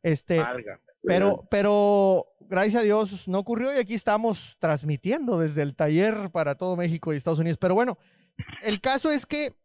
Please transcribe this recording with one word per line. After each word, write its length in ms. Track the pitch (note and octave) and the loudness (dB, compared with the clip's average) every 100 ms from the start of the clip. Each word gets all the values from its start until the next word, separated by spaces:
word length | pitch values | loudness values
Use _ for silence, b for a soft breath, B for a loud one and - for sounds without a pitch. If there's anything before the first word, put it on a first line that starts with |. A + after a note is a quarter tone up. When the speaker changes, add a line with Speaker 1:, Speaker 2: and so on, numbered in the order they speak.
Speaker 1:
Este, 360 | E3 D3+ - E3+ | 0 -2 0 0
Speaker 2:
Válgame. 420 | A#2+ B2+ G#2 F2+ _ _ | 0 -6 -10 -16 _ _
Speaker 1:
pero, 220 | - F3 G3 | 0 2 2
Speaker 3:
Bien. 120 | - - | 0 -2
Speaker 1:
pero 760 | G3+ G3+ G#3 G3+ G3+ G3 F#3 - _ | 0 4 4 4 4 4 2 0 _
gracias 420 | - F#3 G#3+ A#3 | -4 0 2 2
a 20 | |
Dios 440 | G#3+ G#3+ G#3 G3 - | 2 2 0 -6 -4
no 100 | F#3+ | -4
ocurrió 340 | G3+ A#3+ C4 | -2 -4 0
y 60 | C#4 | -2
aquí 160 | G3+ | -2
estamos 640 | A3 - G#3+ A3+ G3+ - - | -2 0 0 0 -4 -8 -4
transmitiendo 800 | E3 D3 D3+ C#3+ F3+ C#4+ B3 F3+ | -2 0 -2 -4 -2 -2 0 0
desde 240 | D#3+ D3 | 0 -2
el 140 | C#3+ C3+ | -4 0
taller 540 | D3+ D#3 G#3+ G#3+ G3 | 2 2 2 -2 -6
para 240 | E3+ D3 C#3 | -2 -2 -2
todo 200 | F#3 F3 | -4 -2
México 360 | F3 E3 E3 | -2 -2 -2
y 40 | D3 | -4
Estados 220 | E3 D3+ | -2 0
Unidos. 180 | E3 D#3+ | 0 0
Pero 160 | F#3 F#3+ | 2 2
bueno, 200 | B3 F3+ b b b b - - | 2 -4 b b b b -14 -8
el 180 | G#3+ G#3 | -4 -2
caso 320 | C4 C4+ D#4+ | 0 0 0
es 120 | D4 | 0
que 300 | - D4 C#4+ _ | -2 -6 -6 _